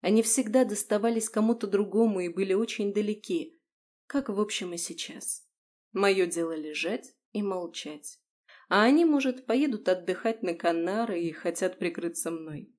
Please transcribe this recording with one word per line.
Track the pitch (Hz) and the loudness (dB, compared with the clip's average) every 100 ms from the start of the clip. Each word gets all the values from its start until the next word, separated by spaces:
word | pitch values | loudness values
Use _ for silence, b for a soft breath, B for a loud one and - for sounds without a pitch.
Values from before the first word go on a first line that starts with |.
Они | 170 220 | 4 4
всегда | 226 - 220 233 247 | 4 0 2 4 2
доставались | 202 - 208 226 233 220 | 0 -2 0 2 0 -2
кому-то | - 220 233 202 | 0 2 2 0
другому | 196 202 202 226 196 | 0 0 2 2 2
и | 180 | -4
были | 170 190 | -4 0
очень | 190 226 - 202 | 0 0 -2 -2
далеки, | 202 208 214 - 175 - _ _ _ _ _ _ | 0 -2 -4 -4 -4 -4 _ _ _ _ _ _
как, | 285 269 | -4 -2
в | 196 | -2
общем, | 208 - 180 | -2 -4 -6
и | 170 | -8
сейчас. | - 170 - 165 - - _ _ _ _ _ | -8 -8 -10 -10 -8 -8 _ _ _ _ _
Мое | 180 196 190 180 | 2 4 4 2
дело | 165 165 | 0 -2
лежать | 160 151 151 160 226 - _ _ | -4 -8 -6 -4 -4 -8 _ _
и | 208 | -6
молчать. | 202 185 175 - 151 151 - - _ _ _ b b | -4 -4 -6 -10 -12 -12 -16 -18 _ _ _ b b
А | 196 | 4
они, | 220 294 339 | 6 8 6
может, | 285 262 254 - | 4 2 -2 0
поедут | 240 294 214 - | 2 2 0 0
отдыхать | 185 175 180 226 - | 0 0 -2 -2 -2
на | 180 | -4
Канары | 170 175 165 170 208 233 180 | 0 0 0 0 -2 -2 -2
и | 170 | -4
хотят | 160 170 170 185 - | -4 -4 -2 -4 -2
прикрыться | 175 170 170 165 165 | -6 -4 -6 -4 -6
мной. | 165 160 147 151 | -6 -8 -12 -14